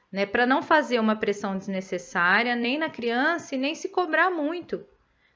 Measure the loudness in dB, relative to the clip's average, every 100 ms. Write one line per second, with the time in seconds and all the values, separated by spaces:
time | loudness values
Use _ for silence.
0 | _ -4 0 2 2 2 4 2 4 2
1 | 2 2 0 -2 -4 -6 -4 -6 -4 -6
2 | -4 0 4 4 2 0 -2 -2 -4 -4
3 | -2 0 0 -2 -4 -4 -4 -4 -4 -2
4 | 0 2 2 0 -2 -4 -6 -10 -10 _
5 | _ _ _